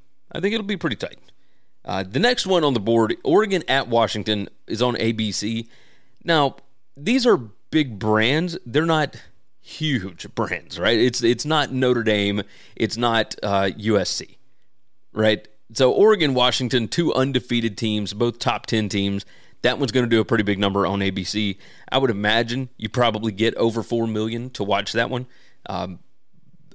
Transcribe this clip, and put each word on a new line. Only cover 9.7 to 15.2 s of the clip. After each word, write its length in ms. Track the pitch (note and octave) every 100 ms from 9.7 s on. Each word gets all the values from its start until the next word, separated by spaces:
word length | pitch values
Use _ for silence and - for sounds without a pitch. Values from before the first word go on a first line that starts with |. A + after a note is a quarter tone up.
| - D#3 B2 F#2 E2+ -
brands, 440 | - G2 F2 E2 E2+
right? 200 | F#2+ A#2
It's, 240 | B2 A#2+
it's 220 | A#2 A#2+
not 280 | D3 D#3 B2+
Notre 300 | B2+ B2+ B2
Dame. 400 | A2 G#2 G2+ G2+ - - - -
It's 200 | G#2+ A2+
not, 380 | A#2+ A2+ G#2+ -
uh, 280 | G#2 G2 G2 -
U 220 | G#2+ G#2
S 120 | F#2
C, 260 | - - - - - - - - - -
right? 360 | G#2+